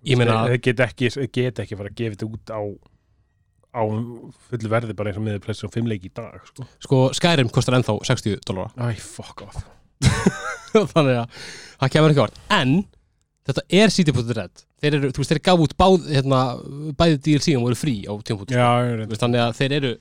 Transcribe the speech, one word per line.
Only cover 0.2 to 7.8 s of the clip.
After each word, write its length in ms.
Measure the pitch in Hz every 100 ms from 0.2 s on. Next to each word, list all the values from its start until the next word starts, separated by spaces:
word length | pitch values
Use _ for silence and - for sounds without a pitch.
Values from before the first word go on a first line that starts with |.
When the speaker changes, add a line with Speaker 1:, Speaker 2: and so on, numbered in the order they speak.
Speaker 1:
meina 160 | 117 110
Speaker 2:
Þeir, 160 | 117
þeir 80 | 123 127
geta 180 | 120 123
ekki, 240 | - 120
þeir 200 | 139 135
geta 300 | - 127 117
ekki 140 | 104 95
fara 100 | 101
að 80 | -
gefa 160 | 117
þetta 140 | 101 110
út 220 | 110 -
á, 60 | 110 104 95 _ _ _ _ _ _ _ _ _
á 80 | 123 110 107 117 117 - - _
fullu 240 | 123 107
verði 240 | 113 117 101
bara 140 | 104
eins 80 | 101
og 60 | 110
miður 160 | 104
PlayStation 300 | - 107 104
fimm 160 | - 117
leik 160 | 107 90
í 60 |
dag, 240 | - 113 - -
sko. 220 | - 127 _ -
Speaker 1:
Sko, 140 | 131 131 131
Skyrim 320 | 175 165 120
kostar 240 | - 123
ennþá 220 | 127